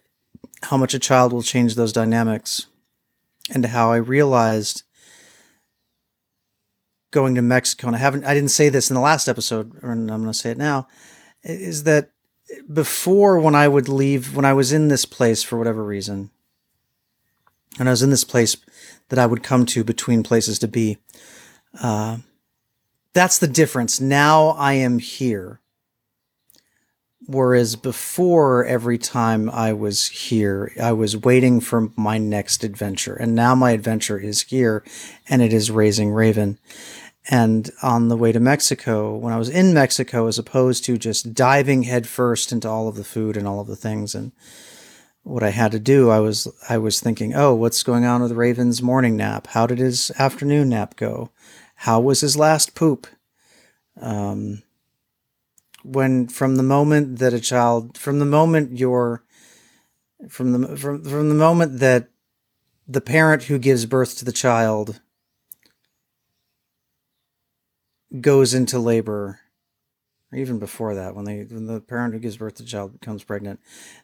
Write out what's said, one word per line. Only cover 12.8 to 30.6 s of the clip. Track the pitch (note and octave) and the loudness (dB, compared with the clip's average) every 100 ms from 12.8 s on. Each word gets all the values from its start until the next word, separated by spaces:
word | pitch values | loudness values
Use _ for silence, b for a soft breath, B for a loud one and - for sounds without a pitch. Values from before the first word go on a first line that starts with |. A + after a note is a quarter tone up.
| C#3+ - F3+ G3 G3+ F3 | -2 -2 2 4 6 6
when | D#3 D3 | 4 6
I | D3 | 6
would | C#3+ B2+ | 4 0
leave, | C#3 C#3 C#3 C3 C#3 | 0 0 0 -2 0
when | C#3 | 2
I | |
was | C3+ B2+ | 4 2
in | D#3 D3+ | 2 2
this | C3 - | 2 -2
place | - A#2+ G#2+ | 0 0 0
for | - A#2 | -4 -4
whatever | A#2 A2 | -4 -4
reason, | G#2 G2+ G2 G2 G2+ _ _ _ _ _ _ _ _ _ _ _ _ _ _ - | -6 -8 -8 -10 -12 _ _ _ _ _ _ _ _ _ _ _ _ _ _ -4
and | B2+ | 0
I | |
was | A#2+ | 2
in | C3+ | 2
this | C3 | 2
place | - A#2+ A2 - _ B B B - | 0 0 0 -2 _ B B B -4
that | B2+ | 0
I | A#2+ | 2
would | A#2 | 0
come | - B2+ A#2+ | 0 2 2
to | A#2+ | 0
between | A2 A2 - A#2 | -4 -4 0 0
places | G#2+ A#2 G#2+ G2+ | 2 0 0 -4
to | A2+ | -4
be, | A#2 A2 G2+ _ B B B B B B - | -2 -2 -4 _ B B B B B B -8
uh, | B2 G#2+ A2 A2+ - _ _ _ _ _ _ _ _ | -4 -4 -4 -8 -14 _ _ _ _ _ _ _ _
that's | F3+ F3+ - | 0 2 2
the | D#3+ | 0
difference. | C#3+ D3+ B2+ A2+ - | 2 2 2 -2 -2
Now | C3+ C#3+ D3 D#3 D#3 | 0 2 6 6 4
I | D#3 C#3 | 2 0
am | C3+ B2+ A#2+ | 0 0 0
here. | - - B2+ G2+ F#2+ A2+ _ _ _ _ _ _ _ _ _ _ _ _ _ _ _ _ A#3 | -4 -6 -4 -4 -8 -18 _ _ _ _ _ _ _ _ _ _ _ _ _ _ _ _ -8
Whereas | C3+ B2+ B2 A2+ A2+ | -2 4 4 2 -2
before, | C3 - - - F3+ E3+ C#3 B2 | -8 -8 -8 -2 2 4 4 4
every | A#2+ B2 A#2+ A#2 | 2 -2 -2 -4
time | - B2 A2+ A2 A2 | -2 -2 0 0 -2
I | B2 A2+ | -2 -2
was | G#2+ G#2 G2+ - | -2 -4 -4 -6
here, | - - A2+ G2+ G2 | -6 -4 0 0 -2